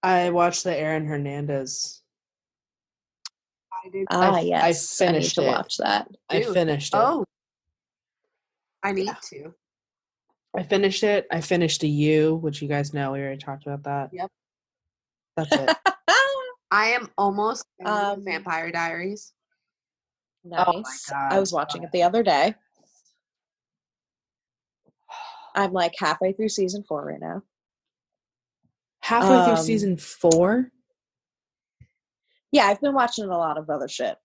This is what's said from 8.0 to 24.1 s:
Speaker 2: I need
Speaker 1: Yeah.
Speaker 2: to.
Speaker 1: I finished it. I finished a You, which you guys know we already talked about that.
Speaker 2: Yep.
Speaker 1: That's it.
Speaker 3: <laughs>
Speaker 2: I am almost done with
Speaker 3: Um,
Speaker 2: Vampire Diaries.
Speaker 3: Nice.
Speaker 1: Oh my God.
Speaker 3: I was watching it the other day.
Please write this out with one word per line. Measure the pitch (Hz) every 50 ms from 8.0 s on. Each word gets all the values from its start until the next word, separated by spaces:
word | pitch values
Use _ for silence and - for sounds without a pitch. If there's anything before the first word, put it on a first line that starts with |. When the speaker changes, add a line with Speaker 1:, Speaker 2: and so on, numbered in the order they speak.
| _ _ _ _ _ _ _ _ _ _ _ _ _ _ _ _ -
Speaker 2:
I | 196 196
need | 190 190
Speaker 1:
Yeah. | 202 - - - -
Speaker 2:
to. | - 139 143 160 175 _ _ _ _ _ _ _ _ _ _ _ _ _ _ _ _ _ _ _ _
Speaker 1:
I | 208 185
finished | - 208 196 202 196 190 - -
it. | 208 202 202 - -
I | - 170
finished | 156 - 185 175 175 160 151 - -
a | 151
You, | 147 147 151 151 156 156 151 160 160
which | 165 160 156 151 147
you | 151 143
guys | 147 143 143 143 147
know | 147 139 135 135
we | 139
already | 139 135 135 135
talked | - - 139 143 147
about | 147 143 143 143
that. | 143 143 139 135 139 -
Speaker 2:
Yep. | 180 175 190 _ _ _ _ _ _ _ _ _ _ _ _ _ _ _ _ _ _ _ _ _
Speaker 1:
That's | - 160 147 311
it. | 277 269 - 320 -
Speaker 3:
<laughs> | _ 381 381 - _ - 359 480 539 554 554 539 523 508 494 _ _ _ 190
Speaker 2:
I | 202 214 220
am | 240 247 233 - _
almost | - 202 202 196 202 208 220 254 233 - _ _ _
done | 185 208 214 208 202 202
with | 202 202
Speaker 3:
Um, | 196
Speaker 2:
Vampire | 196 170 160 - 185 165 160 165 170 170
Diaries. | 170 170 165 165 170 175 190 208 214 - - _ _ _ _ _ _ _ _ _ _ _ _ _ _ _ _ _ _ _ _ _ _ _
Speaker 3:
Nice. | 175 170 165 180
Speaker 1:
Oh | - 175 185
my | 220 226 262 - - -
God. | 143 139 139 135 175
Speaker 3:
I | 196
was | 196 190 170
watching | 160 147 151 - - 170
it | 165 -
the | 180 170
other | 175 180 226 233
day. | 196 160 139 151 190 220 _ _ _ _ _ _ _ _ _ _ _ _ _ _ _ _ _ _ _ _ _ _ _ _ _ _ _ _ _ _ _